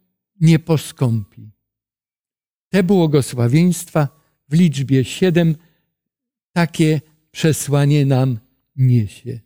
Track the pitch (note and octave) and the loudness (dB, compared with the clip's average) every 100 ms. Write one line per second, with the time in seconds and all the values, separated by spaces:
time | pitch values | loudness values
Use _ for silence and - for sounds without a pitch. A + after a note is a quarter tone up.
0 | _ _ _ _ E3 D#3+ - D#3 - - | _ _ _ _ 2 2 0 -4 -4 -4
1 | B2+ A2+ G2+ - A2 _ _ _ _ _ | -4 -4 -8 -20 -20 _ _ _ _ _
2 | _ _ _ _ _ _ _ F#3 F3+ G3 | _ _ _ _ _ _ _ -2 2 2
3 | D#3+ D3 B2 B2 A#2+ D3 F3+ E3+ - E3 | 2 0 -2 -2 0 2 2 -2 -4 -4
4 | C#3+ - _ _ _ D#3+ F3+ C3+ C3 C3+ | -4 -6 _ _ _ 0 0 0 -2 0
5 | A#2+ - F#3 E3 E3 D3+ _ _ _ _ | 0 -2 0 2 0 -2 _ _ _ _
6 | _ _ _ _ _ F3+ E3 - D#3 D#3 | _ _ _ _ _ -4 -4 0 0 0
7 | - _ _ - E3 C#3+ - C#3+ C#3+ D3 | -6 _ _ -4 -2 -2 -2 0 2 2
8 | C#3 C3 C3 A#2 - _ _ C#3 C3 A#2+ | 2 0 0 -4 -12 _ _ -2 0 2
9 | G2+ - A#2 B2 | -2 -10 -14 -14